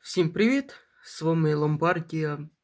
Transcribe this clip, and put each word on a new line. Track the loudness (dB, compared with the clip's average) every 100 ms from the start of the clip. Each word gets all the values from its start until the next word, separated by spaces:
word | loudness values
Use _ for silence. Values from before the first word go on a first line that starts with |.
| -4
Всім | 0 0
привіт, | 2 2 2 -2 -16 _ _
з | -16 -4
вами | 0 2 2 2
Ломбардія. | 0 2 2 0 -2 -4 -4 -6 -12 _